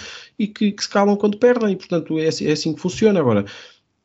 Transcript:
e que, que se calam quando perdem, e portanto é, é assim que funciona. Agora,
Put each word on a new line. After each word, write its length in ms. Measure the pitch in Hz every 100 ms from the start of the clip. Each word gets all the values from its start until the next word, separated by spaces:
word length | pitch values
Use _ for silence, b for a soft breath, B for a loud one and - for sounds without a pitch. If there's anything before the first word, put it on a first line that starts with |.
| B B B -
e 80 | 208
que, 240 | - 208
que 120 | 202
se 40 | -
calam 280 | 208 202 202
quando 200 | 214 208
perdem, 360 | 247 247 220
e 40 | 190
portanto 400 | - 175 160 160
é, 100 | 156
é 260 | 156 147
assim 200 | 151 160
que 80 | 156
funciona. 380 | 180 - 214 196
Agora, 260 | 135 107 101 B B B _ _